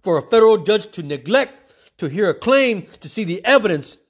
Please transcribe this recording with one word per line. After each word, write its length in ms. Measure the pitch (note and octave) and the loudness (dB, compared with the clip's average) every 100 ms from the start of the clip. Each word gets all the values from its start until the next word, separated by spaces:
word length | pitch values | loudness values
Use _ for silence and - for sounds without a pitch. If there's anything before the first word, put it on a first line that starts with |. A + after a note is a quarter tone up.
for 160 | - D#3+ | -2 -4
a 40 | |
federal 340 | - A3+ A3 A3 | 2 4 6 4
judge 320 | D#3 G#3+ G#3+ | 0 -2 -4
to 100 | - | -14
neglect 500 | D3 C#3+ B2+ B3+ B3+ - _ _ _ _ | -10 -10 -2 0 0 -8 _ _ _ _
to 100 | D#3 | -8
hear 200 | D#3+ G3 | -2 -2
a 40 | |
claim 540 | - A3+ C4+ C4 G#3 - - | -2 0 2 0 -4 -10 -20
to 60 | D3+ | -14
see 160 | - | -8
the 220 | F#3+ F3+ G#3+ | -6 -6 2
evidence 520 | C4+ G#3 D#3 - - | 2 2 -4 -6 -20